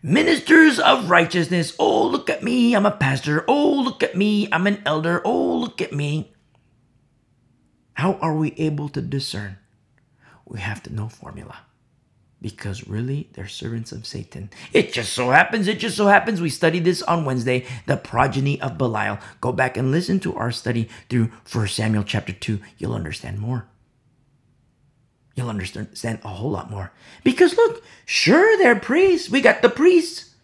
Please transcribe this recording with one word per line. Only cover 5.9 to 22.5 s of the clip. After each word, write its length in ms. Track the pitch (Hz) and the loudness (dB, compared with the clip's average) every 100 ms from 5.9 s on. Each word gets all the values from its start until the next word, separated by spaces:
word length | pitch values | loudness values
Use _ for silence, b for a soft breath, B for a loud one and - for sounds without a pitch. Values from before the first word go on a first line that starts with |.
me." 400 | 143 147 151 - _ _ _ _ _ _ _ _ _ _ _ _ _ _ _ _ | -4 -4 -4 -6 _ _ _ _ _ _ _ _ _ _ _ _ _ _ _ _
How 220 | - 165 | -4 -2
are 200 | 190 160 | 0 -2
we 180 | 156 156 | -2 -2
able 360 | - 156 147 147 | -2 -4 -4 -6
to 140 | 139 | -8
discern? 560 | 117 139 - 104 101 95 _ _ _ _ _ b b b _ | -6 -6 -6 -10 -10 -14 _ _ _ _ _ b b b _
We 120 | 101 | -12
have 220 | 95 110 | -8 -10
to 100 | - | -10
know 140 | 107 110 | -10 -10
formula. 580 | - - - - - _ _ _ _ _ _ _ _ | -12 -18 -18 -18 -20 _ _ _ _ _ _ _ _
Because 440 | 107 - 104 98 98 | -14 -10 -10 -10 -8
really, 440 | 101 123 143 - | -6 -4 -6 -8
they're 160 | - 101 | -14 -14
servants 420 | - - 117 113 | -10 -8 -8 -10
of 140 | - | -14
Satan. 460 | 110 - - - 101 B B | -12 -12 -12 -14 -16 B B
It 220 | - 135 | 0 0
just 220 | - 110 | -4 -6
so 160 | - 123 | -2 4
happens, 360 | 143 185 233 196 | 4 4 0 -2
it 120 | 220 | -2
just 180 | 226 202 | -4 0
so 120 | 202 | 4
happens, 340 | 202 - 196 | 4 4 -2
we 80 | 170 | -2
studied 340 | - 165 170 | 0 0 2
this 160 | 170 170 | 0 0
on 240 | - 170 | 0 -2
Wednesday, 400 | 143 127 120 127 127 123 - | 0 -2 0 -2 -2 -12 -4
the 100 | 139 | -4
progeny 640 | - 117 135 135 139 143 | -2 0 0 0 -2 -2
of 160 | 135 - | -6 -2
Belial. 420 | 127 107 104 101 B B | -2 -2 -4 -6 B B
Go 100 | 123 | -6
back 280 | 117 127 110 | -2 -2 0
and 120 | 131 | 0
listen 300 | 151 180 190 | 0 0 -2
to 160 | - - | -2 -4
our 160 | 120 | -4
study 380 | 117 - 117 113 B B | -4 -4 -4 -4 B B
through 240 | 123 113 B | -2 -2 B
First 300 | - 120 101 | -8 -4 -4
Samuel 300 | - 110 107 | -2 -2 -2
chapter 300 | 101 107 - | -2 -6 -6
two. 260 | 95 - | -10 -6